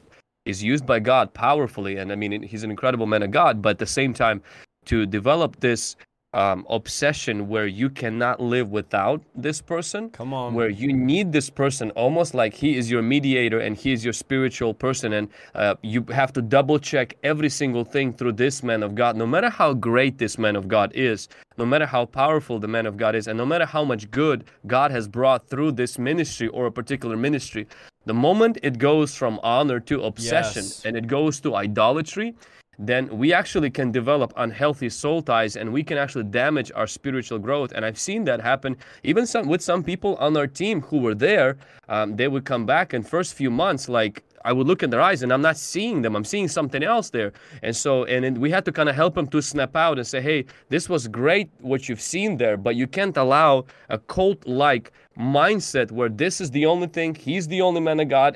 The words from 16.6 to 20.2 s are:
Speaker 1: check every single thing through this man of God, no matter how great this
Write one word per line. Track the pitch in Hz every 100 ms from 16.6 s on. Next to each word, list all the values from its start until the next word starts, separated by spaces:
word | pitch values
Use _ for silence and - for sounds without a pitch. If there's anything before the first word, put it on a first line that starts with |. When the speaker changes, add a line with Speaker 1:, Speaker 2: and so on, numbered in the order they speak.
| 139 151
Speaker 1:
check | 151 143 123 -
every | 143 151 151
single | 143 143 120
thing | 113 143 131
through | 113 123
this | 107 135 135
man | 123 110
of | 104
God, | 104 120
no | 110 113
matter | 160 226
how | - 160
great | 127 113 120 135
this | 135